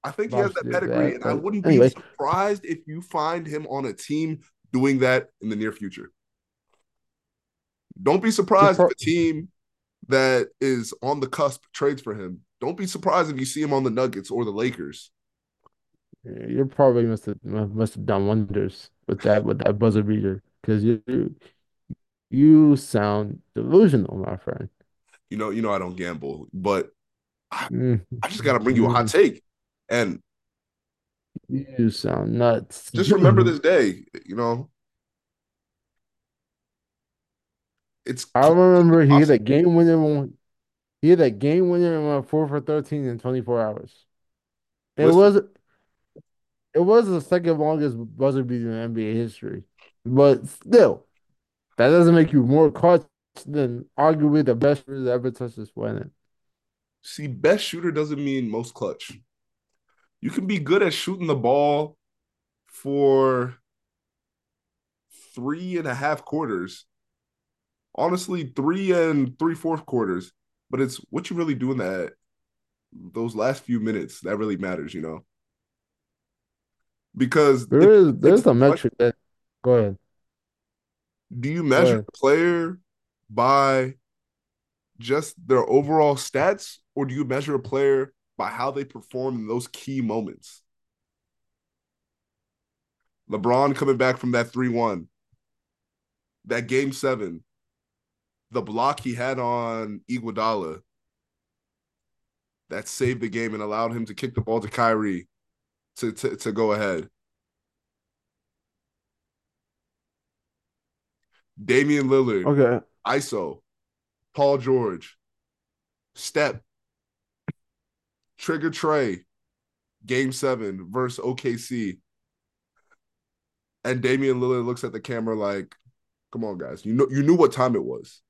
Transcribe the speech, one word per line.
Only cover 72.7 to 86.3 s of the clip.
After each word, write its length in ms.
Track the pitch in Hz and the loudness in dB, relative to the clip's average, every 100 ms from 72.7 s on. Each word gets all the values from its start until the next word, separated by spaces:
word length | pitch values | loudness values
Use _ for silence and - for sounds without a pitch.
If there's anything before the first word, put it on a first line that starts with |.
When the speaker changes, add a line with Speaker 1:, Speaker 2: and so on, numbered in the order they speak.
| _ _ | _ _
Speaker 1:
those 420 | - 90 107 117 107 | -20 -14 -8 -8 -4
last 280 | 117 131 | -4 -4
few 160 | - 120 | -4 -4
minutes 400 | 110 107 67 - | -4 -6 -8 -12
that 160 | 87 104 | -8 -6
really 200 | 107 95 | -6 -6
matters, 360 | 95 87 73 | -6 -8 -10
you 80 | 90 | -12
know? 240 | 80 80 _ _ _ _ _ _ _ _ _ _ _ _ _ _ _ _ _ _ _ - | -12 -12 _ _ _ _ _ _ _ _ _ _ _ _ _ _ _ _ _ _ _ -4
Because 520 | 127 151 147 135 110 | 0 4 4 4 2
Speaker 2:
There 120 | 139 | 6
Speaker 1:
if 100 | 185 | 8
Speaker 2:
is, 220 | 214 175 123 | 8 6 4
there's 200 | 147 202 | 6 6
Speaker 1:
it's 80 | 226 | 4
Speaker 2:
a 60 | |
Speaker 1:
clutch 60 | 120 | 4
Speaker 2:
metric 340 | 135 160 117 _ | 4 4 -4 _
that, 160 | 120 - _ _ _ _ | 0 0 _ _ _ _
go 100 | 127 | 2
ahead. 240 | 123 104 98 _ _ _ _ _ _ _ _ _ _ _ _ _ 123 | 2 2 -4 _ _ _ _ _ _ _ _ _ _ _ _ _ -8
Speaker 1:
Do 120 | 127 | -6
you 140 | 165 156 135 | -4 2 4
Speaker 2:
Go 80 | |
Speaker 1:
measure 140 | 175 113 | 4 2
Speaker 2:
ahead. 80 | 104 | -4
Speaker 1:
a 40 | |
player 680 | - 135 151 170 170 165 185 _ _ _ _ _ | -2 2 2 2 0 -4 -10 _ _ _ _ _
by 640 | 107 123 139 139 135 127 135 _ _ _ _ _ _ _ _ _ _ | -2 2 4 4 2 -2 -8 _ _ _ _ _ _ _ _ _ _
just 360 | 117 143 151 - 113 | -4 -4 -4 -16 0
their 200 | 127 - | 0 4
overall 460 | 135 143 160 151 135 | 2 2 2 2 0
stats, 640 | - | -4